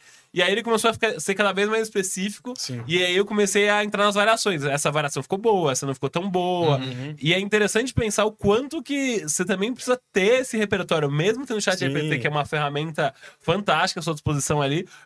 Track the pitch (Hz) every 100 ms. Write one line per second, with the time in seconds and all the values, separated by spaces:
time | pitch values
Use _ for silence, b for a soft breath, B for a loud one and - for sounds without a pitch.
0 | B B B 165 180 202 233 220 233 -
1 | 220 160 156 196 202 185 208 220 220 214
2 | 190 - 196 202 - 247 - 127 117 175
3 | 180 180 202 208 202 202 208 208 208 202
4 | 208 202 208 226 208 170 139 143 156 151
5 | 147 143 131 190 226 202 156 131 139 127
6 | 135 175 196 185 180 180 165 139 131 123
7 | 135 151 147 180 202 214 208 220 254 -
8 | 226 202 202 208 202 208 277 320 247 285
9 | 269 226 151 - 175 185 208 240 - 247
10 | _ - 190 262 262 220 208 196 170 165
11 | 147 147 175 240 277 220 202 185 135 143
12 | 156 147 135 147 143 156 147 143 160 156
13 | 147 B B B - 180 208 160 185 -
14 | 170 156 - 147 - 147 139 151 190 B